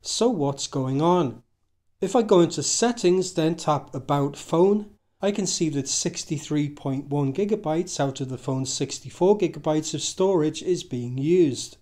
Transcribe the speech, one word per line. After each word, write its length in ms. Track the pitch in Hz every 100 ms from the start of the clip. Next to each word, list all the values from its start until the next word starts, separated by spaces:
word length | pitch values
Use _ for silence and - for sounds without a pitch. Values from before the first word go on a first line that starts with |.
So 280 | - - 233
what's 400 | 214 139 139 -
going 340 | 143 131 135
on? 400 | 165 180 143 113 _ _ _ _ _ _
If 140 | 190
I 80 | 254
go 160 | 220 196
into 240 | 165 -
settings, 720 | 135 - 233 240 180 185 180
then 220 | - 160 165
tap 360 | - 143 -
About 440 | - - 143 143 143
Phone, 540 | - 165 190 208 208 _ _ _
I 60 | 196
can 160 | 202 185
see 220 | - 160
that 180 | 143 135
sixty-three 840 | - 175 170 - 151 - 151 147
point 360 | 143 139 135 143
one 260 | 143 139
gigabytes 680 | 131 202 214 156 160 180 -
out 200 | 139 135
of 80 | 131
the 80 | 127
phone's 360 | - 131 131
sixty-four 640 | - 127 - 127 - 180 208
gigabytes 560 | 175 151 156 156 156
of 80 | 147
storage 640 | - - 190 185 156 151
is 180 | 180 175
being 340 | - 123 120 127
used. 600 | 143 180 160 120 - -